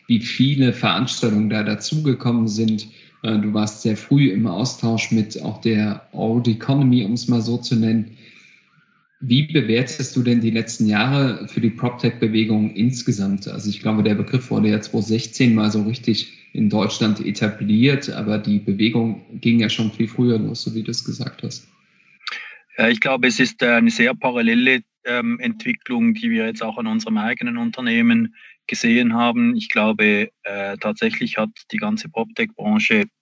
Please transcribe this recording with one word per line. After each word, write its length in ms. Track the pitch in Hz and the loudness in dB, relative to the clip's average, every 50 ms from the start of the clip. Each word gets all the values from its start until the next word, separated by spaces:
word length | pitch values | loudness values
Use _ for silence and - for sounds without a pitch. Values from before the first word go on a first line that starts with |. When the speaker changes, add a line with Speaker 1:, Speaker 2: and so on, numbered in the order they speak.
| _ | _
Speaker 1:
wie 140 | - 120 104 | 0 0 0
viele 540 | - - - - 127 139 147 135 131 120 117 | 0 -2 0 2 2 2 4 4 2 2 2
Veranstaltungen 760 | - 117 104 87 98 127 127 - - 127 113 104 104 110 104 | 0 0 0 0 0 -2 -2 -2 -2 0 0 2 2 2 0
da 140 | 110 107 104 | 0 0 -2
dazugekommen 840 | 107 104 - - - 151 156 156 139 123 - - 123 117 117 113 | -2 -4 -4 -4 -4 -4 -2 0 0 0 0 0 0 0 2 0
sind, 400 | 110 104 110 113 110 110 104 - - - - - - _ _ - | 0 0 0 0 0 0 -2 -4 -8 -18 -20 -20 -20 _ _ -4
äh, 160 | 110 110 107 | -2 -2 0
du 120 | 104 107 104 | 0 0 0
warst 280 | 107 107 104 - - | 0 -2 -2 -4 -4
sehr 160 | - 113 107 | -2 -2 -2
früh 320 | - - - 143 143 139 110 | -2 0 2 4 4 4 4
im 160 | 92 107 113 | 2 2 0
Austausch 680 | 101 82 98 127 127 - - 120 113 113 107 - - | 0 -2 -2 -4 -4 -4 -2 -2 0 0 0 0 0
mit 300 | 113 110 104 - - - | 0 0 0 -2 -6 -10
auch 200 | 73 - 107 - | -8 -8 -8 -4
der 460 | - 113 110 107 107 104 101 - - _ | -2 0 0 2 0 0 -2 -6 -10 _
Old 360 | - - 101 113 113 120 117 | -8 -6 -2 0 0 2 2
Economy, 560 | 120 110 - - - 135 147 135 127 123 127 101 | 0 0 -2 0 0 2 4 4 4 4 4 2
um 100 | 98 120 | 0 -2
es 140 | 120 - | -2 0
mal 140 | - 123 117 | 0 0 0
so 160 | 107 117 120 | 0 0 -2
zu 200 | 120 - - 123 | -4 -2 0 0
nennen. 380 | 110 110 113 113 110 104 - - - - - - - - - _ _ _ _ _ _ _ _ _ _ _ _ _ - | 2 2 2 2 2 0 -2 -8 -20 -20 -20 -20 -20 -20 -20 _ _ _ _ _ _ _ _ _ _ _ _ _ -6
Wie 260 | 143 120 120 143 151 | 0 2 2 2 2
bewertest 680 | - 160 147 113 110 113 120 131 - - - 123 - - | 2 2 0 2 2 2 0 0 -2 -6 -8 -8 -4 -2
du 60 | 131 | 0
denn 180 | 120 120 120 117 | 2 2 2 2
die 120 | 110 117 | 2 2
letzten 340 | 110 113 110 - - - 113 | 0 -2 -4 -4 -2 0 0
Jahre 640 | 107 107 107 113 131 143 139 135 127 101 - 104 | 2 2 2 2 2 2 2 2 0 -2 -4 -8
für 120 | - - - | -8 -4 0
die 120 | 117 107 | 0 0
PropTech-Bewegung 1040 | - - 131 120 - - - 113 - - 117 107 110 110 110 110 110 107 107 104 - | 0 0 -4 -4 -4 0 -2 -2 0 0 -2 0 2 2 2 2 2 2 0 0 0
insgesamt? 720 | 95 113 127 127 - - 131 113 101 98 98 98 98 - | 0 0 0 0 -2 -2 -2 -2 0 0 -2 -2 -4 -4
Also 220 | - - - 104 104 | -8 -10 -8 -6 -6
ich 100 | 101 - | -6 -4
glaube, 220 | - 110 110 107 104 | -2 -2 0 2 2
der 120 | 107 104 | 2 2
Begriff 360 | 101 104 - - 123 - - | 0 -2 -2 -2 -4 -2 -2
wurde 180 | 117 104 107 107 | 0 0 2 2
ja 100 | 107 110 | 2 0
zweitausendsechzehn 760 | - - - 113 101 107 110 113 - - - - 131 120 110 | -2 -4 -4 -4 -2 0 -2 -2 -2 -4 -2 2 4 4 4
mal 160 | 110 107 107 | 4 4 2
so 100 | 104 107 | 2 0
richtig 500 | 101 110 120 - - 117 104 - - - - - - _ - | 0 -2 -4 -4 0 -2 0 -2 -2 -10 -14 -20 -20 _ -2
in 160 | - 110 101 | 0 0 2
Deutschland 560 | 104 107 104 104 - - 117 107 104 - - | 2 2 0 0 0 0 0 0 0 0 -2
etabliert, 840 | 95 101 - 110 104 - - 101 104 107 110 127 143 139 131 - - | -6 -4 -2 -2 -2 -2 -2 0 2 4 4 6 4 4 2 -2 -6
aber 260 | - - 107 104 107 | -8 -6 -2 -2 -2
die 220 | 104 - 107 104 101 | -2 0 0 0 0
Bewegung 640 | - - 98 101 107 113 120 120 113 113 104 - - - - - | 0 0 0 2 2 2 2 2 0 0 -2 -6 -10 -16 -10 -2
ging 180 | - 120 117 117 | 0 2 2 4
ja 100 | 110 104 | 2 0
schon 220 | - - 110 107 | 0 -2 -2 -2
viel 160 | - - 113 | -2 -2 -4
früher 300 | 107 - - 123 120 113 | -2 0 0 2 2 2
los, 240 | 110 107 110 117 - | 2 0 -4 -6 -6
so 140 | - 117 110 | -8 -8 -6
wie 80 | 113 107 | -6 -6
du 80 | 113 | -6
es 120 | 117 - - | -6 -8 -6
gesagt 380 | - 117 - - - - - | -8 -8 -8 -8 -10 -10 -12
hast. 260 | - - - - - _ _ _ _ _ _ _ _ _ _ _ - - - - - - - - _ _ - | -12 -12 -12 -14 -18 _ _ _ _ _ _ _ _ _ _ _ -16 -14 -14 -14 -14 -16 -20 -20 _ _ -4
Speaker 2:
Ja, 100 | - 110 | 0 0
ich 140 | 117 120 110 | 2 2 0
glaube, 260 | - 139 131 123 127 | 0 0 0 2 2
es 140 | 127 113 - | 2 2 2
ist, 200 | 131 117 - - | 0 0 0 0
äh, 100 | 127 120 | 0 2
eine 180 | 117 117 117 117 | 4 4 4 4
sehr 260 | - - 117 123 - | 4 4 2 2 0
parallele, 680 | - - 127 123 120 117 113 113 120 127 131 131 123 - _ _ _ - | 0 -2 -2 0 0 2 2 2 4 4 2 2 0 -2 _ _ _ -6
ähm, 340 | 123 123 120 117 117 120 123 | -4 -4 -2 -2 -2 -4 -4
Entwicklung, 720 | 127 117 107 110 - 127 117 - - - 123 117 117 117 107 | -4 -6 -6 -6 -6 -6 -6 -6 -6 -4 -2 2 2 2 2
die 160 | 110 113 117 | 2 0 -2
wir 160 | 113 113 110 | 0 0 -2
jetzt 180 | 113 110 - 113 | -2 -4 -6 -8
auch 140 | 110 107 | -8 -6
an 100 | 175 220 | -6 -4
unserem 300 | 220 110 113 110 113 110 | -4 -2 -2 0 0 0
eigenen 400 | 107 214 226 123 - 123 120 120 | 0 0 -2 -4 -4 -4 -6 -4
Unternehmen 800 | 117 117 - - 127 123 117 113 117 117 117 117 117 113 113 - - - - - _ _ | -2 -4 -4 -4 -4 -2 0 2 4 4 4 4 4 2 0 -4 -10 -20 -20 -20 _ _
gesehen 480 | - 113 - - 117 117 123 123 117 113 | -10 -6 -2 2 4 4 4 4 2 2
haben. 380 | 117 120 120 117 120 120 117 123 | 2 2 2 2 2 2 2 2
Ich 100 | 110 107 | 0 -2
glaube, 600 | - - 110 107 110 107 104 107 107 101 101 110 107 _ _ - | -2 0 0 2 2 2 2 2 2 2 2 0 -4 _ _ -12
äh, 340 | 101 101 101 98 98 101 | -10 -8 -6 -6 -6 -6
tatsächlich 600 | 104 - 107 107 - 113 113 - - 123 113 - | -6 -4 -6 -4 -2 -2 -2 -2 -2 -6 -4 -2
hat 120 | 110 107 107 - - - - - | -4 -4 -4 -6 -12 -16 -10 -8
die 40 | |
ganze 300 | 110 107 107 107 107 - | -6 -4 -2 -4 -4 -6
PropTech-Branche 960 | - - - - - - - 113 107 - - 202 214 - - - - 113 107 202 - _ _ | -6 -6 -6 -6 -6 -4 -6 -6 -6 -6 -6 -2 0 2 2 2 2 2 2 0 -2 _ _